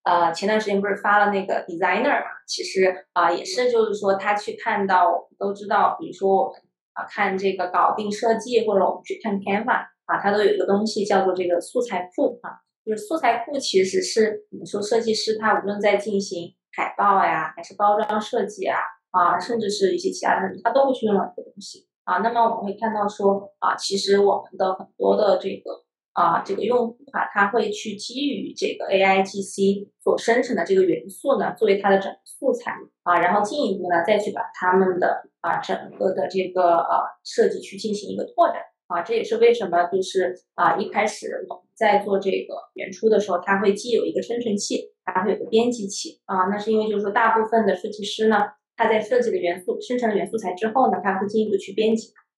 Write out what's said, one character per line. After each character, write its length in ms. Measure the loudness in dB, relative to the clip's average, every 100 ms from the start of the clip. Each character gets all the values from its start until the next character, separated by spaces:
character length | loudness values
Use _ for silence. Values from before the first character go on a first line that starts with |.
呃， 280 | 0 2 2
前 120 | 0 0
段 140 | 0
时 60 | 0
间 120 | 0
不 60 | 0
是 80 | -2
发 280 | 2 4 4
了 60 |
那 140 | 0 -2
个 200 | -4 -4
Designer 540 | -2 0 0 0 0
嘛， 80 | -4 -14 -12
其 160 | -10
实 440 | -4 2 2 0 -6
啊， 180 | 0 2
也 140 | 0 -4
是 260 | 0 2
就 140 | 4 2
是 100 | 0
说 180 | 0 0
他 180 | 0 -2
去 220 | -4 -6
看 280 | -4 -2 2
到， 200 | 4 4
我 180 | 2 -4
们 80 | _
都 140 | -6
知 140 | -6 0
道， 280 | 2 2 0
比 80 | -10
如 60 |
说 220 | -2 2 4
我 160 | 2
们 100 | -6 _ _ _
啊 120 | -12 -10
看 260 | -2 -2 0
这 160 | -2
个 160 | -2 0
搞 260 | 2 2 2
定 160 | -4
设 240 | -2 0 0
计， 320 | 2 0 2
或 100 | 2
者 80 | 2
我 100 | -2
们 80 |
去 160 | -10 -8
看 160 | -4 -4
Canva 460 | -2 -2 0 -2 -4 _ -6
啊， 140 | -2
它 100 | 0
都 120 | 2
有 100 | 2
一 40 | 2
个 100 | 2
东 180 | 0 0
西 180 | -2
叫 200 | 0 2 2
做 80 |
这 140 | 0 0
个 120 | -2
素 220 | -2 -4
材 260 | -4 -6 -6 -2
库 240 | -2 -2
啊。 180 | -16 -18 _ _ -8
就 100 | -6
是 40 |
素 140 | -4 -2
材 260 | 0 0
库 140 | -4 -6
其 260 | 0 2
实 200 | 2 0
是 420 | -2 2 0 0 -12
我 60 | -16
们 80 | -8
说 120 | -6
设 220 | 0 2
计 100 | 2
师 240 | 0 -2 0
他 200 | 0 0
无 60 | 0
论 160 | 0
在 160 | 2 2
进 240 | 0 -2
行 320 | -2 -8 -10 _ _
海 220 | -6 -6 0
报 300 | 4 4 4
呀， 260 | 0 -4 -10
还 80 |
是 100 | -16 0
包 240 | 2 2
装 220 | 0 -2
设 240 | -2 -2 -2
计 220 | -4 -2
啊， 100 | -2 -4 -10 _
啊， 300 | 2 2 0
甚 200 | -2 -2
至 80 | -2
是 240 | 0 2 2
一 20 |
些 140 | -2
其 120 | -2
他 120 | 0 0
的， 60 | -2 -2
他 60 | 0
都 160 | 2 2
会 80 |
去 140 | 2 2
用 80 | 2
到 80 | 0 -8
这 60 |
个 80 | -16
东 100 | -18
西 280 | -20 -20 _ _
啊。 160 | -4 0
那 100 | 2
么 80 | 2
我 180 | 2 0
们 40 | -6
会 120 | -4
看 140 | -4
到 140 | -2 -2
说 440 | 2 2 2 -4 _
啊， 180 | -2 -2
其 220 | -4 -4
实 220 | 2 4
我 240 | 4 2
们 120 | -4 -2
的 200 | -2 -2
很 100 | -10 -2
多 220 | 2 4
的 220 | 4 2
这 80 | -2 -8
个 280 | -12 -14 _ _ _
啊， 300 | 0 2 0 -2
这 80 |
个 80 | -4
用 260 | 0 0 0
户 80 | -6 -10
啊， 140 | -6 -2
他 140 | 0 2
会 240 | 2 0
去 240 | -4 -8 -10
基 340 | -10 -4 -4
于 240 | -4 -8
这 220 | -4 -6 -4
个 100 | 0
A 160 | 2
I 220 | 4 4
G 180 | 0 -4
C 480 | -8 0 2 2 -6 _
所 120 | 0 0
生 280 | 2 2
成 120 | 2 -2
的 80 |
这 120 | 2 4
个 80 |
元 260 | 4 0 -6
素 300 | -6 0 0
呢， 160 | 0 0
作 80 | 2
为 120 | 2
它 80 | 4
的 80 | 2
整 140 | 2
个 80 | -12
素 300 | _ -4 -2
材 180 | -2 -6 -10 -16 _
啊， 180 | 0 2
然 140 | 2
后 80 | 2
进 240 | 0 -2 -2
一 140 | -2
步 100 | 0
呢， 140 | 0 2
再 140 | 0
去 120 | 0
把 100 | -6 -10
他 200 | -4 2
们 260 | 4 2 2
的 240 | 0 -2 -8 _
啊， 160 | -4 -4
整 180 | -4 -8 -8 -4
个 140 | -2
的 140 | -2 -2
这 200 | -2 -2
个， 280 | 2 4 4
呃， 240 | 2 0 -2 -10
设 260 | -6 0 0
计 100 | 0
去 160 | -10 -8
进 140 | -6 -6
行 120 | -6
一 40 | -8
个 80 | -6
拓 220 | 0 0
展 80 | 0 -12 _ _
啊。 140 | -6
这 140 | -2 -4
也 80 |
是 140 | -2 4
为 140 | 4
什 160 | 4 2
么 180 | 0 2
就 140 | 0
是 320 | 0 0 -2 -4 _
啊， 220 | 0 2 2
一 100 | -2
开 180 | 0 -2
始 360 | -4 -10 -10 -10
我 60 | -14
们 80 | _ _
在 240 | 2 2
做 180 | 2 0
这 120 | 0
个 260 | -2 -4 -12 -12
原 180 | -12 -12
初 180 | -2 2
的 100 | 4
时 120 | 2
候， 80 | -4
它 200 | 0 2
会 140 | 2
既 180 | 0 0
有 140 | 0 0
一 80 |
个 80 | -4
生 180 | -4 -4
成 160 | -2 -4
器， 380 | -2 -6 -6 _
还 200 | -4 -2
会 100 | -2
有 40 | -2
个 80 | 2
编 200 | 2 2
辑 180 | -2 -8
器 340 | -8 -12 -14 -4
啊。 200 | 0 0
那 80 | -2
是 140 | 0
因 80 | 0
为 80 | 0
就 80 | -2
是 60 |
说 100 | -2
大 260 | 2 2 2
部 80 | 2
分 180 | 2 2
的 100 | 0
设 140 | -6
计 140 | -8
师 240 | -8 0 4
呢， 100 | 4 0 -6 _ -2
他 100 | 2
在 120 | 2
设 200 | 2 0
计 100 | 2
的 80 | 0
元 240 | -2 -4
素， 180 | -6 -6
生 160 | -4 -2
成 120 | 0
的 60 | 0
元 100 | -2
素 120 | -4
材 160 | -6
之 160 | -4 -2
后 220 | 2 2
呢， 80 | 2
他 160 | -2 -2
会 80 | -2
进 180 | -2 0
一 40 |
步 80 | -2
去 160 | -4
编 220 | -2 0 0
辑 180 | -4 _ _